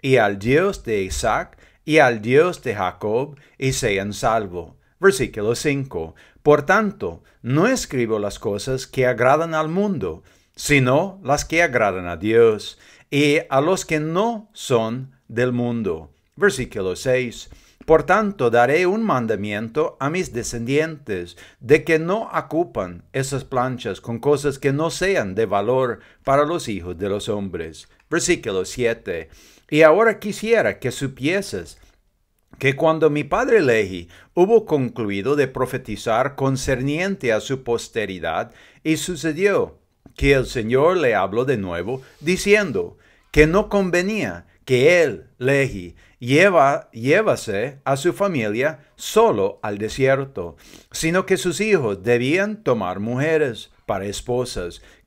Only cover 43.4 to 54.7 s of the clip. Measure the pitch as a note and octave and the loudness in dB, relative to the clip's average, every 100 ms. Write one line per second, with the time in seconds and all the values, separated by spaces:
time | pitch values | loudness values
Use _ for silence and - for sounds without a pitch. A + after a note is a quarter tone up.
43.4 | D#3 F3+ G#3 G3+ F#3+ F3 F#3 G#3+ B2+ E2+ | 4 4 2 0 0 0 0 -2 -4 -6
44.4 | - _ - B2+ C#3 F3+ D3+ F#2 - - | -14 _ 0 4 6 6 2 -2 -12 -4
45.4 | B2 C#3 C3+ G2+ F2 - _ - A#2+ C#3+ | 0 2 0 -4 -12 -16 _ -10 0 4
46.4 | G3 F3 C#3 D3 - - A#2+ E3+ A3 A#2+ | 6 6 4 2 -6 -6 0 2 2 -2
47.4 | - G2 B2 C#3+ - C#3 E3+ E3+ G3+ D#3+ | -2 -4 -6 -6 -4 -2 0 0 -2 0
48.4 | A2 A2 C#3 D#3 _ - - - A3+ A#2+ | -2 0 -2 -4 _ -16 -2 4 4 4
49.4 | G2 - A2 G#2 G#2+ - C3+ C3+ C3+ A#2+ | 0 -2 -8 -6 -6 0 2 2 -2 -10
50.4 | F2 D#2+ - - _ - D#3+ F3+ F#3+ F#3+ | -12 -14 -20 -20 _ -6 -2 0 0 -2
51.4 | F3+ D3 G#3+ G3 A#2+ G2 F#2+ A#2+ B2 E3+ | -2 -2 0 0 0 -2 0 0 2 0
52.4 | G#3 G#3+ - A#2+ F2+ F#2 G#2+ B2 D3+ D#3+ | -2 -4 -2 -2 -2 -6 -4 -2 0 0
53.4 | D3 A2 - _ - G2+ G2 G2 - B2 | 0 -6 -14 _ -6 -4 -4 -8 -4 -4
54.4 | B2 - F2 | -4 -6 -10